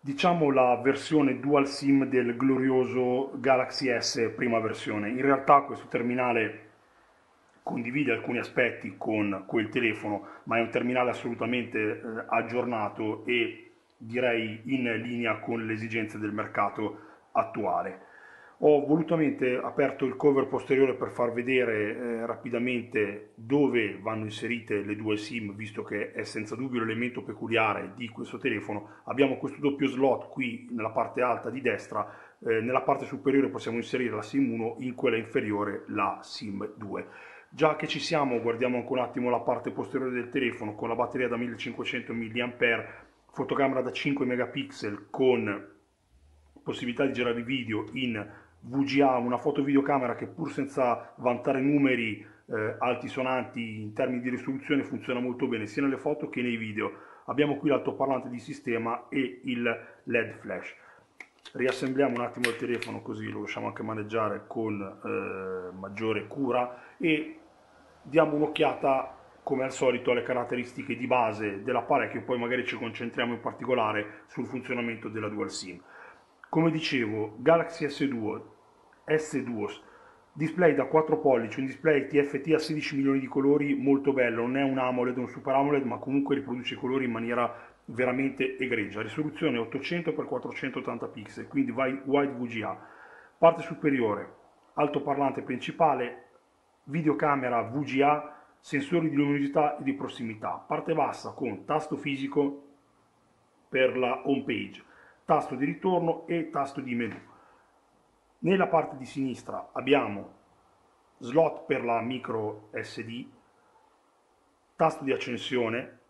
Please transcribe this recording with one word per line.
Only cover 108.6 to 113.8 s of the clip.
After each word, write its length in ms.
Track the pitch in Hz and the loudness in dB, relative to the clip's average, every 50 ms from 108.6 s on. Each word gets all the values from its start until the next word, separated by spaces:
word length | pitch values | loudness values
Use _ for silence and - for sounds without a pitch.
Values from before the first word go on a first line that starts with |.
| 175 | 4
parte 320 | - - 160 147 - - 131 | 4 4 2 2 0 -6 -12
di 80 | 131 | -12
sinistra 640 | 120 - 143 135 131 120 - - - - - - - | -10 -4 -4 -2 -2 -4 -6 -8 -8 -8 -8 -10 -8
abbiamo 600 | - 135 127 131 143 139 120 107 101 98 98 - - _ _ _ _ _ _ _ _ _ _ _ _ _ _ _ _ | -10 -6 2 4 4 4 4 2 -4 -6 -8 -12 -16 _ _ _ _ _ _ _ _ _ _ _ _ _ _ _ _
slot 480 | _ - 120 123 156 165 151 - - - | _ -10 0 4 4 4 4 2 -6 -4
per 180 | - 139 127 | -2 -2 0
la 200 | 120 120 117 113 | 0 0 0 0
micro 640 | 110 120 131 127 - - 113 110 107 107 - - - - - | 0 -2 -6 -6 -6 -4 -4 -4 -4 -4 -6 -10 -16 -12 -10
S 280 | 110 107 - - 123 | -10 -10 -10 -10 -12
D, 240 | 113 110 117 120 - - - _ _ _ _ _ _ _ _ _ | -12 -10 -10 -12 -12 -14 -18 _ _ _ _ _ _ _ _ _